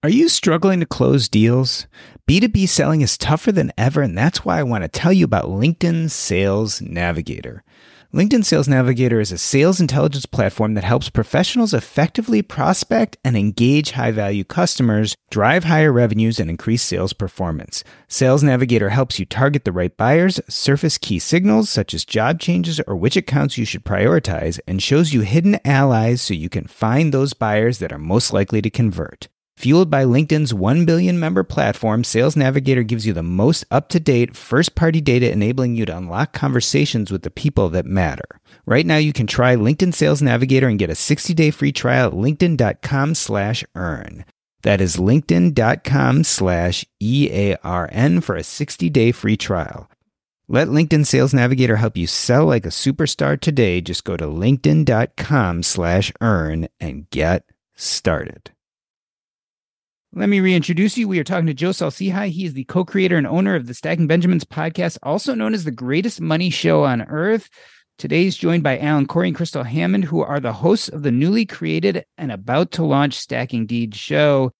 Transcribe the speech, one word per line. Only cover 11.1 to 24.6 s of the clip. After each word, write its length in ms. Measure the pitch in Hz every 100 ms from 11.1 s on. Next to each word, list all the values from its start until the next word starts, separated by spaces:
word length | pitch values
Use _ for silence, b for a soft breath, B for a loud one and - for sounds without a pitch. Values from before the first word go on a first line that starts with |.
| - 107 143 180 247 226
effectively 720 | 143 - - 160 - 226 220
prospect 720 | 202 - 143 190 - 226 226 -
and 120 | 139 120
engage 560 | 104 98 117 143 151
high-value 500 | 127 120 110 101 101
customers, 720 | 95 - 180 - 123 107 107 - _
drive 320 | 107 104 170
higher 300 | 170 156 156
revenues, 480 | 120 120 104 110 110
and 100 | 82
increase 320 | 85 - 117
sales 300 | - 92 95
performance. 720 | - 95 - 90 78 - - - B B
Sales 340 | - 131 139
Navigator 460 | 143 127 127 117 101
helps 320 | 110 131 -
you 60 | 90
target 380 | 113 139 147
the 60 | -
right 260 | 90 90 _
buyers, 440 | 113 151 180 180 -
surface 500 | - - 143 165 -
key 220 | - 92
signals 500 | - 165 180 110 107
such 240 | - 98
as 100 | 85
job 360 | - 107 113 165
changes 400 | - 175 170 156
or 160 | - 95
which 200 | 87 185
accounts 400 | - 135 147 -
you 80 |
should 200 | 110 -
prioritize, 760 | - 98 107 165 - 82 78 85